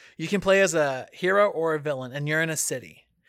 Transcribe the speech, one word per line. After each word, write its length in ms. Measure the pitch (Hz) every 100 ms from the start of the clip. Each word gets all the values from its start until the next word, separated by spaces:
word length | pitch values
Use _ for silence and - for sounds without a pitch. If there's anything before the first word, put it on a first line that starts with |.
| - -
You 120 | 160
can 120 | 196
play 200 | 190 196
as 140 | 190
a 340 | 156 143 131 -
hero 360 | - 180 196 208
or 260 | 160 165
a 60 | 156
villain, 320 | 147 135 127
and 160 | 143 147
you're 140 | 156
in 80 | 165
a 60 | 156
city. 500 | - 131 - - _ _